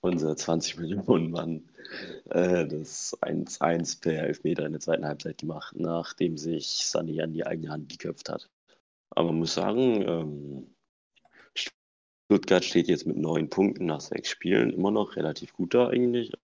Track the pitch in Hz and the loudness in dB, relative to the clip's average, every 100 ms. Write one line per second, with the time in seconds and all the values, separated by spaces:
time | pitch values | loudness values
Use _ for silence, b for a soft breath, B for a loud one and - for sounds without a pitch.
0 | 92 87 80 73 - 82 - - 82 101 | 2 2 0 0 0 0 0 -4 -4 -4
1 | - 95 82 85 82 80 - B B B | 4 4 4 -2 -4 -6 -8 B B B
2 | B B - - 90 90 78 76 78 - | B B -2 2 4 4 2 -4 -8 -10
3 | - - - 80 - - 82 85 82 - | -10 -6 -4 -2 -4 0 2 2 -2 -2
4 | - 80 78 76 - 85 78 78 - 82 | 0 0 0 -2 0 0 -2 -4 0 0
5 | 76 73 82 78 78 80 - - 85 85 | 0 -4 -8 -8 -8 -8 -10 -6 -4 -2
6 | 85 - 87 78 78 80 - - - - | -4 -2 -2 0 -4 -4 -2 -4 -2 -2
7 | 82 78 80 80 - 82 80 78 71 - | -2 -2 -2 -2 -4 -4 -6 -8 -8 -10
8 | - - - 82 - _ _ b _ _ | -8 -8 -8 -8 -10 _ _ b _ _
9 | _ - 85 80 82 - 95 110 127 113 | _ -2 0 2 0 0 0 2 4 2
10 | 98 85 80 73 71 69 - _ _ _ | 2 -2 -2 -8 -10 -12 -14 _ _ _
11 | _ _ _ b b - - _ _ _ | _ _ _ b b -8 -8 _ _ _
12 | _ _ _ 104 - 92 87 87 82 80 | _ _ _ 4 8 6 6 4 4 2
13 | - - 78 82 78 - 98 - 90 76 | 2 -2 2 2 0 4 2 2 -2 -4
14 | - - - - - 101 117 - 95 107 | -4 -6 -6 -4 2 4 4 2 2 2
15 | 104 - 78 76 - _ 87 123 123 123 | 0 -2 -4 -4 -10 _ 2 4 4 4
16 | 123 120 117 - | 2 0 -4 -10